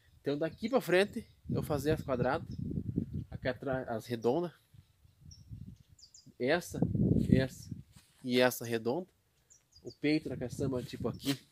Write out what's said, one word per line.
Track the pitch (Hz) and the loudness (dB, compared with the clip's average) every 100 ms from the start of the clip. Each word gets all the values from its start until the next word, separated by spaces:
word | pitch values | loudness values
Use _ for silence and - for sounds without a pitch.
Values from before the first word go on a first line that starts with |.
| _ _ | _ _
Então | 135 147 | -4 -2
daqui | 160 - 220 | -4 -4 0
pra | 254 | 0
frente, | 165 175 202 233 - _ - | 4 4 4 0 -12 _ -6
eu | 131 | -4
fazer | - 147 143 | -2 -2 0
as | 156 | 0
quadradas, | - 123 123 156 - - - - - - - - - | 0 0 0 0 -4 -8 -6 -6 4 4 4 -6 -6
aqui | - 135 | -4 -4
atrás, | - 135 131 123 | -2 -2 -2 -2
as | 113 113 | -6 -4
redondas, | 120 117 151 175 - _ - - _ _ _ - - - - - - _ _ - - - - | 0 4 4 0 -6 _ -20 -20 _ _ _ -20 -20 -16 -16 -14 -18 _ _ -20 -20 -20 -6
essa, | 123 175 - - - - - - - | 0 0 -2 -2 0 2 4 4 4
essa | 127 135 - - - - - _ _ | 4 4 -4 -14 -14 -16 -20 _ _
e | 127 123 | 0 6
essa | 123 - | 6 4
redonda. | 117 117 113 156 185 _ _ _ _ - _ - | -4 -2 0 -2 -4 _ _ _ _ -20 _ -18
O | 123 | -18
peito | - 147 156 147 | -4 0 0 0
da | 127 | -6
caçamba, | 123 - 139 127 | -6 -4 -2 -2
tipo | - 123 120 | -4 -6 -6
aqui, | - 135 135 - | -4 -4 -4 -6